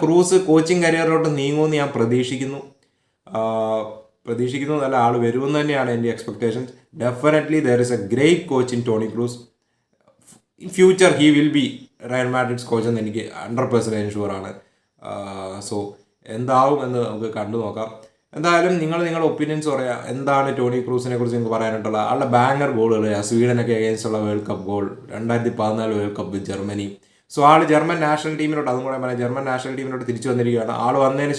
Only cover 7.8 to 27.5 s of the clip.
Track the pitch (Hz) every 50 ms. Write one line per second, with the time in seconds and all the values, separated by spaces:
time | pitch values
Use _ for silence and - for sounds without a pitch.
7.8 | 123 120 123 107 101 98 - 139 143 160 175 170 - - 135 127 120 120 123 117
8.8 | 117 120 110 107 110 104 104 117 120 120 120 - - - _ _ _ _ _ _
9.8 | _ _ _ _ _ _ _ _ _ - - - _ _ _ - - 185 180 185
10.8 | 185 185 185 - 180 175 147 135 147 151 147 147 151 151 147 147 127 117 - -
11.8 | - - _ - - 120 123 127 127 123 127 127 123 120 123 120 - - 120 113
12.8 | 110 120 117 110 107 104 104 113 104 - - 82 87 104 117 123 131 - 120 113
13.8 | 107 110 107 104 104 104 104 104 101 98 98 95 95 98 101 - - _ _ _
14.8 | _ _ _ _ 107 104 101 101 101 98 98 98 95 95 95 101 101 - 107 101
15.8 | 101 101 - - _ _ _ _ - - 110 113 123 131 131 131 135 143 147 139
16.8 | 127 123 123 123 117 107 107 107 113 110 - 107 104 101 113 117 107 101 101 110
17.8 | 110 - - - - - _ _ _ _ - 143 160 170 175 170 180 185 185 170
18.8 | 156 156 165 170 175 165 165 165 160 151 - - 151 151 156 151 151 151 139 131
19.8 | 131 123 117 110 - 123 120 135 135 143 143 143 143 139 123 120 127 123 123 127
20.8 | 120 123 127 123 123 127 123 120 120 117 120 120 117 110 110 110 110 110 110 107
21.8 | 104 110 107 107 107 110 123 139 139 123 123 120 123 135 139 143 139 - - 113
22.8 | 110 113 110 107 107 107 104 101 104 - 120 113 120 120 120 120 113 117 113 110
23.8 | 110 110 110 110 - 113 110 107 107 104 104 104 - - 101 92 92 98 101 104
24.8 | 101 98 - - - - 117 107 113 117 120 113 113 117 - 113 107 107 110 113
25.8 | 110 110 107 104 104 101 101 - 95 90 101 95 92 - 98 95 98 101 101 101
26.8 | 101 98 101 - _ _ _ _ _ - - 151 143 147